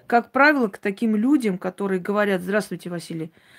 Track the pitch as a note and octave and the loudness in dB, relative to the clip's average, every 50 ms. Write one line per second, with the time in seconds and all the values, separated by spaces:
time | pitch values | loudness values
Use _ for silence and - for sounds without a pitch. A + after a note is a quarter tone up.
0 | _ - - A#3+ A#3 - - C4 C4+ D4+ D4+ C#4 A#3+ G3+ - - - G#3 G3 - | _ 0 0 0 2 2 2 4 4 4 4 4 0 -2 -4 -4 -6 -6 -4 -2
1 | A#3 A3+ G#3+ G#3 G#3+ C4 D4+ C#4+ A#3+ G#3+ F#3 F#3 - F#3 F#3 - G3+ G3 F#3+ F#3 | -2 0 0 2 2 4 2 2 2 0 -2 -2 -4 -6 -6 -4 -4 -2 -2 -2
2 | F3 G3+ G3+ G#3 G#3 G3+ G3 F#3 F3+ F3+ G3 G#3+ G#3 - F#3 E3+ - F3 F3 E3+ | -2 -2 0 0 2 2 0 0 -2 -2 -2 -2 -2 -4 -8 -10 -10 -8 -10 -10
3 | E3 - F3 E3 D#3+ D#3+ _ _ _ _ _ | -10 -8 -10 -8 -10 -10 _ _ _ _ _